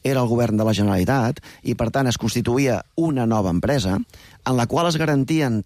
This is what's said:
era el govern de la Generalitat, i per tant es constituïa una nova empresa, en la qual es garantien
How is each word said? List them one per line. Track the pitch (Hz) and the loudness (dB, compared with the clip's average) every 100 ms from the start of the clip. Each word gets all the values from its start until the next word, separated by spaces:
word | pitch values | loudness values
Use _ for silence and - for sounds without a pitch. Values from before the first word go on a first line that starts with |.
era | 127 135 | 0 0
el | 120 | 0
govern | 117 120 107 | 0 2 2
de | |
la | 110 | 2
Generalitat, | 110 208 95 92 131 117 - - - - | 2 2 2 2 2 0 -4 -12 -10 -6
i | 117 | -2
per | 113 | -2
tant | 135 131 | 0 0
es | 117 | -2
constituïa | 113 120 117 123 135 107 - - | -2 -2 0 0 0 0 -4 -4
una | 165 135 113 | -2 0 0
nova | 110 95 | 0 0
empresa, | 87 104 143 92 95 | 0 0 0 0 -4
en | - - - - - 127 | -6 -12 -20 -12 -4 -2
la | 117 | 0
qual | 139 170 | 0 0
es | 156 | 0
garantien | 156 143 131 160 139 110 | 0 0 0 0 0 -2